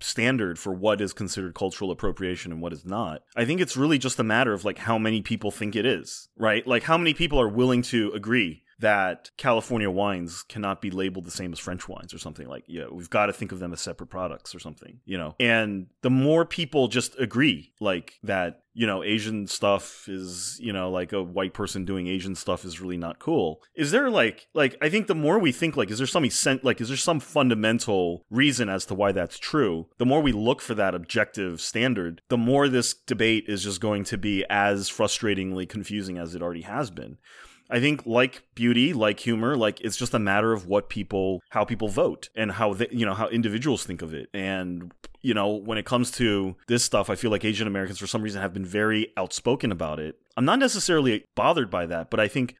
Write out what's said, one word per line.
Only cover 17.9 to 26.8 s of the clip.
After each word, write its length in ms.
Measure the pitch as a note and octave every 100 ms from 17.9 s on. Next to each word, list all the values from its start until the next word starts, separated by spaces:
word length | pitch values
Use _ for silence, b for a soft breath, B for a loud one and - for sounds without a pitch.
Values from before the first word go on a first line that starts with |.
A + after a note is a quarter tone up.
| F#2 - -
that, 400 | G#2 F#2+ F2 - _
you 140 | A2 A2+
know, 160 | F#2+
Asian 420 | F2 A2 G#2+ G#2+ G2+
stuff 640 | - G2+ G2 - - -
is, 480 | F#2+ F#2 F2+ F#2 -
you 140 | F2
know, 160 | G2 F#2
like, 240 | F#2 F2+
a 80 | G2+
white 320 | F2+ F2+ F#2+
person 320 | - G2+ G2+ F#2
doing 220 | F#2+ F2+
Asian 260 | F#2 F#2
stuff 320 | F2+ - F2+ F#2
is 160 | E2
really 160 | F#2 F2
not 220 | E2+ -
cool. 420 | - D#3+ E2+ D#2 b -
Is 160 | D3
there, 180 | G#3 C#4
like, 380 | G3+ A2+ - - -
like, 220 | C3+ -
I 80 | D#3
think 160 | G#3 G3+
the 80 |
more 240 | E3 D3 G#3
we 140 | E3+
think, 260 | A#2+ E3 D3
like, 140 | G#2
is 80 | G#2+
there 80 | C3
some 180 | F3+ B2+
essen-, 360 | - D3 C3
like, 180 | C3 A2